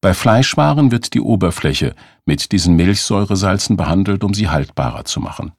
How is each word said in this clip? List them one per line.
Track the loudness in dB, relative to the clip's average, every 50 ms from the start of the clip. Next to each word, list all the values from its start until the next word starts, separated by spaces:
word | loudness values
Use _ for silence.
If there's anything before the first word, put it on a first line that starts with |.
Bei | 2 0 0
Fleischwaren | 2 2 4 4 4 4 2 0 0 2 2 4 4 4 4
wird | 2 0 -2 -2 -4
die | -2
Oberfläche | 0 0 0 2 2 0 -2 0 -2 -2 -2 0 -2 -4 -6 _ -20 -20 _ _ _
mit | -2 -2 -2 -2 -2
diesen | -2 0 2 4 4
Milchsäuresalzen | 4 4 2 2 0 -2 -2 0 0 0 0 -2 0 0 0 0 0 0 -2 -2 -2
behandelt, | 0 0 0 0 0 0 0 -2 0
um | -2 -2
sie | 0 -2 0
haltbarer | 0 -2 -2 -4 -4 -4 -4 -4 -6 -8 -10
zu | -8 -8 -8
machen. | -8 -8 -10 -10 -12 -14 -14